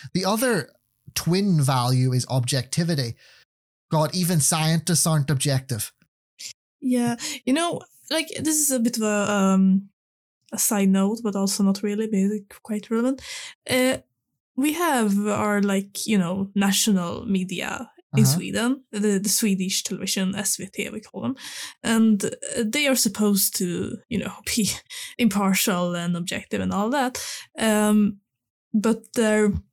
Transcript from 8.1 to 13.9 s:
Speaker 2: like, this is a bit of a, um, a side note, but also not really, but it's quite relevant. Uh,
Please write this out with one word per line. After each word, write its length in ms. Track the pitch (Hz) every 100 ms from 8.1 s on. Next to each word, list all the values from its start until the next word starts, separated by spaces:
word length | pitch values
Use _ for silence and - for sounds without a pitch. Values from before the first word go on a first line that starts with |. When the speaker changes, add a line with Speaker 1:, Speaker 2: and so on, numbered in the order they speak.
Speaker 2:
like, 160 | 311 320 -
this 180 | 311 302
is 100 | 285
a 80 | 254
bit 180 | 233 240
of 60 |
a, 280 | 214 208 202
um, 580 | 208 190 190 190 190 - _ _ _ _ _ _
a 40 | 220
side 300 | - 208 196
note, 300 | 190 196 233
but 120 | 226 196
also 280 | 196 -
not 180 | 196 196
really, 240 | 208 208 220
but 120 | 196
it's 400 | 196 214 208 -
quite 260 | - 214 -
relevant. 300 | 226 247 269 - - - - -
Uh, 280 | 254 254